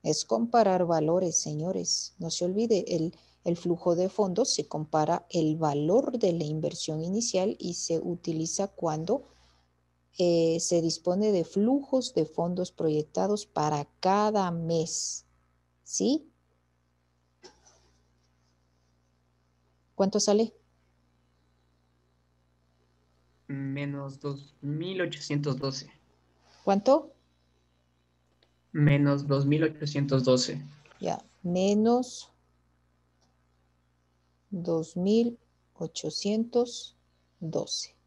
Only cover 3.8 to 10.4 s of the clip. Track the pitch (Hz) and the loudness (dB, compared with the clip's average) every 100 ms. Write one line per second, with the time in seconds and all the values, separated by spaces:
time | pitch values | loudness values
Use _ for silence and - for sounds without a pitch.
3.8 | 180 170 185 - 196 175 269 - - 156 | 2 2 0 0 0 0 0 -2 -4 -6
4.8 | 151 156 151 170 - 180 156 160 156 143 | -2 0 2 0 -2 0 0 2 0 0
5.8 | 151 220 285 247 208 170 151 156 160 175 | 4 2 2 0 0 0 -2 -2 -4 -6
6.8 | - 156 165 202 233 185 190 - 180 170 | -6 -6 -2 -2 0 0 0 -2 -8 -8
7.8 | - 165 - 175 - 160 160 - 196 - | -2 -2 -2 -6 -4 -4 -4 -4 -6 -2
8.8 | 165 156 170 269 - _ _ _ _ _ | -4 -2 -2 -2 -4 _ _ _ _ _
9.8 | _ _ _ - 175 170 | _ _ _ 0 2 4